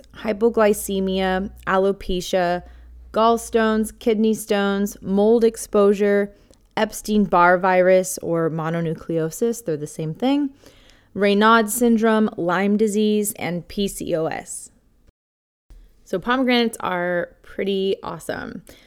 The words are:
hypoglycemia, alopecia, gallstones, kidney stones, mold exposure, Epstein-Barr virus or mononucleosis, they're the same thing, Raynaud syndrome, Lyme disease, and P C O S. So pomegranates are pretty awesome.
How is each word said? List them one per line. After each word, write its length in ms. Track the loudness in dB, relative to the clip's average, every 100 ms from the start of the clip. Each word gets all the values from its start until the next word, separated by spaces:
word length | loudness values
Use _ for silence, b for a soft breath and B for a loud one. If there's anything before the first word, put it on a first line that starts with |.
| -18 -10
hypoglycemia, 1300 | -6 0 0 4 2 2 -2 -4 -2 -2 0 -2 -4 -8 -2
alopecia, 960 | 0 0 -2 -4 -6 -2 0 0 -2 -6 b b b -8
gallstones, 840 | 0 2 2 0 0 2 0 -2 -4
kidney 340 | -2 2 2
stones, 640 | 0 -2 0 0 0 -4 -6
mold 420 | -4 0 2 4
exposure, 880 | 2 -2 -2 2 2 2 2 0 -2 b b b b -4
Epstein-Barr 800 | -4 -4 -2 0 2 4 6 6
virus 600 | 4 4 6 4 2 -4
or 300 | -4 -2 -2
mononucleosis, 1160 | -2 -4 -4 -4 -6 -4 -4 -4 -2 -4 -4 -6
they're 100 | -6
the 100 | -6
same 280 | -8 -8
thing, 360 | -4 0 0 -2 -6 b b b b b
Raynaud 560 | -2 2 4 6 4 2
syndrome, 600 | 0 2 4 4 2 0 -2
Lyme 400 | -2 0 2 2
disease, 560 | 2 2 2 0 -2
and 340 | -6 -6 -6 -8
P 200 | -6 -6
C 260 | -6 -6 -4
O 120 | -4
S. 440 | -6 -10 -16 -18 _ _ _ _ _ _ _ _ _ _ -20 -20 _ _
So 120 | -6
pomegranates 600 | -2 0 2 2 0 -2
are 560 | -6 -4 -2 -2 -4 _
pretty 540 | -14 -6 -4 -2 -2 -4
awesome. 640 | -6 -12 -10 -10 -10 -14 -18 b